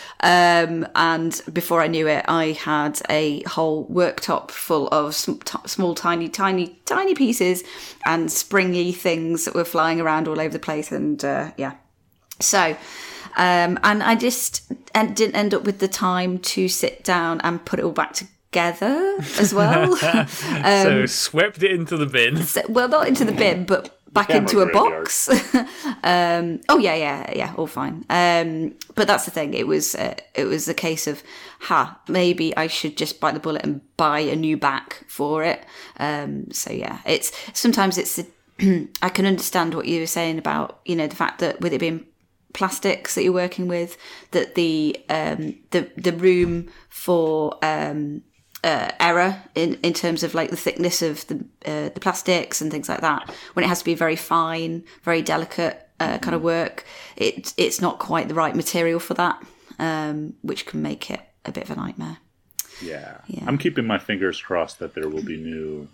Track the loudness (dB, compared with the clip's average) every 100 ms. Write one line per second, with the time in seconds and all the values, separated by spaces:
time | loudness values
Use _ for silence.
0 | -16 0 4 6 6 6 2 -2 -2 2
1 | 2 2 -2 -4 -6 -4 0 2 2 2
2 | 2 2 2 2 0 -2 0 0 0 -2
3 | 0 2 2 -2 -4 0 0 0 0 2
4 | 2 0 -2 -2 -4 -8 0 0 2 0
5 | 0 -2 -4 -6 -6 -8 -6 -2 0 0
6 | -2 -2 -2 -2 0 0 -2 -4 -2 0
7 | 2 4 2 4 2 0 -4 -14 -16 -4
8 | 0 0 0 -2 0 2 2 2 0 0
9 | 0 0 0 -2 0 -2 0 2 2 2
10 | 2 0 0 -2 -4 -4 -4 -6 -6 -4
11 | -2 -2 -2 -2 -4 -6 -8 -8 _ _
12 | _ _ _ -4 2 2 2 -2 -10 -16
13 | -16 -16 -6 2 4 4 4 2 2 4
14 | 2 2 2 0 -4 -6 -8 -14 -2 0
15 | 2 2 2 2 0 0 0 0 -2 0
16 | 0 0 0 -2 -2 0 0 0 -2 -2
17 | 0 0 0 0 -2 -2 -2 -2 0 0
18 | -2 -4 -10 _ _ 0 0 0 0 2
19 | 0 -2 -4 2 2 4 4 6 4 4
20 | 4 2 0 -4 -4 0 4 6 6 4
21 | 2 0 0 2 2 2 2 2 0 0
22 | 2 4 4 4 0 -2 2 2 4 4
23 | 4 4 4 4 2 2 2 0 0 -16
24 | _ 0 4 4 4 4 6 6 4 2
25 | -2 -2 4 2 4 0 0 -6 -8 -2
26 | 2 4 4 2 0 -2 4 4 4 2
27 | -2 -4 -6 -4 -4 -4 -6 -4 -6 -6
28 | 0 2 4 4 2 -2 -4 -6 -4 0
29 | 4 2 0 -4 -2 -2 0 0 0 -4
30 | -6 -6 -6 -2 0 0 -2 -2 -2 -2
31 | -4 -6 -12 -20 -20 -12 0 2 2 -4
32 | -2 2 2 2 0 0 -2 -2 -4 -4
33 | -6 -2 -2 -2 -4 -4 -4 -6 -6 0
34 | 2 2 0 0 0 0 0 -2 -6 -16
35 | -12 -6 -2 0 0 -2 -8 -20 -18 -6
36 | -4 -4 -6 -8 -8 -8 -6 -6 -8 -6
37 | -2 0 -2 -8 -8 0 2 4 2 0
38 | -2 -6 -8 _ _ 2 4 4 0 -4
39 | -2 2 2 2 0 0 0 -2 -2 -2
40 | -2 -2 -2 -2 -2 -2 -4 -6 -4 -2
41 | -2 -2 -4 -2 -2 -2 -2 0 -2 -4
42 | -10 _ _ _ _ -4 -2 0 0 0
43 | -2 0 2 2 0 -2 -2 -2 -4 -10
44 | -20 -20 -4 -2 0 0 2 2 0 -2
45 | -4 -4 -2 -4 -6 -10 _ -2 -2 -4
46 | -2 4 4 4 2 -2 -6 -16 _ -6
47 | 0 2 2 0 -2 -2 -2 0 -2 -4
48 | -6 -8 -14 _ _ -4 0 0 0 2
49 | 4 4 2 0 -6 -2 -2 0 -2 0
50 | -2 0 -2 -2 -4 -4 -4 0 0 0
51 | -2 -4 -8 -8 -10 _ -8 -6 -6 -4
52 | -4 -2 0 0 0 -4 -4 -6 -6 -2
53 | 0 -2 -6 -14 -6 0 0 0 0 0
54 | 0 0 0 0 0 -2 -4 -6 -10 -8
55 | -2 0 0 -2 -2 -2 -4 -4 -10 -6
56 | -4 -2 -2 0 0 0 -2 -6 -16 -20
57 | -16 -2 -2 -2 -6 0 0 0 -2 -2
58 | -4 -2 -2 -2 -2 -2 -2 0 0 0
59 | -2 0 0 -2 -10 _ -20 -6 -4 -2
60 | -4 -6 -8 -8 -8 -8 -8 -6 -6 -6
61 | -8 -10 -12 _ -12 -10 -10 -8 -8 -8
62 | -12 -14 _ _ _ -14 -14 -14 -12 -12
63 | -14 -16 -14 -8 -4 -2 -2 -2 0 -2
64 | -2 -2 -2 -2 -4 -2 -2 -6 -12 -6
65 | -6 -6 -8 -8 -8 -8 -8 -10 -14